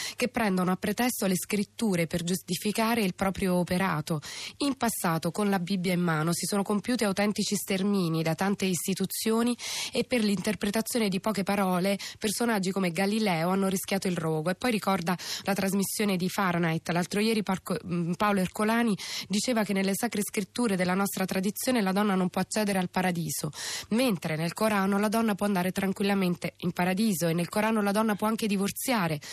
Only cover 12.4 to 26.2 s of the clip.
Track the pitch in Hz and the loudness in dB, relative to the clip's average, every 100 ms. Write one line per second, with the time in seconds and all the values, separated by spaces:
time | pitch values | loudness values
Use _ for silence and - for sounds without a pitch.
12.4 | 240 214 185 196 185 165 196 220 214 165 | 0 2 0 0 0 0 0 2 2 2
13.4 | 170 190 196 185 - 196 196 175 160 156 | 2 2 2 0 -2 -2 0 -2 0 0
14.4 | 156 190 254 214 202 190 175 175 - - | 0 -2 0 0 2 0 0 -2 -4 -6
15.4 | - 196 196 196 190 - 208 185 180 - | -2 -2 0 0 -2 0 0 0 0 0
16.4 | 196 175 170 165 - 170 180 196 220 220 | 0 2 2 0 0 -2 0 0 2 2
17.4 | 196 185 - 185 - 175 165 180 208 196 | 0 -4 -2 -6 -2 -2 0 0 2 2
18.4 | 185 - 214 233 233 190 - - - 202 | 0 0 2 2 2 0 -4 -8 -4 -2
19.4 | 226 233 202 196 190 196 233 202 202 - | 0 0 2 0 0 0 -2 -2 -2 -4
20.4 | 196 - 240 190 180 185 196 - 190 190 | -4 -2 0 2 2 2 0 -2 -2 0
21.4 | 190 - - 254 190 190 208 190 180 - | -2 -2 0 2 2 2 2 2 2 0
22.4 | 185 220 208 190 180 - 185 175 156 143 | -2 0 0 0 0 0 0 0 -2 -4
23.4 | 151 - - - - 214 262 185 165 156 | -6 -8 -8 -10 -2 2 2 0 -2 -2
24.4 | 170 - 220 208 190 202 214 220 226 196 | -2 0 0 2 2 2 2 2 0 0
25.4 | 208 196 180 185 190 196 196 202 | 0 2 0 0 -2 0 0 2